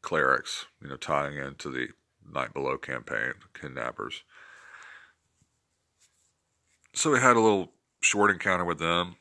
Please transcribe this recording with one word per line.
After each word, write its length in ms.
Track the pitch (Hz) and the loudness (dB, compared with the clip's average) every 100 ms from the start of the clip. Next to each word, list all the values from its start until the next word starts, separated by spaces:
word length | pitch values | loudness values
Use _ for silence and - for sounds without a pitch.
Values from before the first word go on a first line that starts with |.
clerics, 640 | - 80 67 65 - - - _ | -2 0 2 0 -2 -14 -14 _
you 60 | 71 | -16
know, 80 | 67 | -12
tying 420 | - 73 71 71 | -4 -2 -2 -8
into 320 | 69 69 73 | -12 -12 -10
the 180 | 64 64 - _ _ - | -8 -8 -10 _ _ -12
Night 240 | 69 60 | -8 -8
Below 240 | - 69 67 | -6 -6 -6
campaign, 560 | - 64 58 55 60 - - - | -8 -10 -8 -6 -6 -8 -18 -18
kidnappers. 640 | 76 65 60 - 55 - _ - - - - - - - - _ _ _ _ _ _ _ _ _ _ _ _ _ _ _ _ _ _ | -14 -10 -10 -8 -12 -12 _ -20 -20 -20 -20 -20 -20 -20 -20 _ _ _ _ _ _ _ _ _ _ _ _ _ _ _ _ _ _
So 160 | - 160 | -4 2
we 100 | 131 | 6
had 160 | 127 117 | 8 8
a 40 | |
little 320 | 110 101 87 _ _ _ | 6 4 0 _ _ _
short 300 | - 101 104 | 0 4 4
encounter 340 | 90 101 92 | 4 0 0
with 140 | 87 80 | 0 -2
them. 380 | 82 85 87 87 | 0 0 -2 -8